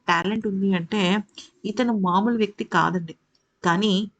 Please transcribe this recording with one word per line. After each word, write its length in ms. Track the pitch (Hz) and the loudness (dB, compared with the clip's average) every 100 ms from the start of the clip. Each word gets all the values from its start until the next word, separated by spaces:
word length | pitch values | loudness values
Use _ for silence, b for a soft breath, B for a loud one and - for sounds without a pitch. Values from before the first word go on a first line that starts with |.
| - | 0
టాలెంట్ 380 | 170 185 226 214 | 0 0 -2 -2
ఉంది 220 | 190 196 | -2 0
అంటే 260 | 180 165 214 180 208 - B B _ | 0 -2 0 2 0 -4 B B _
ఇతను 280 | 214 208 240 214 | -6 -2 0 0
మామూలు 380 | 180 185 226 233 | 2 2 2 0
వ్యక్తి 280 | 208 - | -2 -4
కాదండి. 500 | 214 175 170 180 160 - _ _ _ _ | -2 0 2 -2 -6 -16 _ _ _ _
కానీ 300 | 180 175 214 190 208 | 0 2 2 2 -2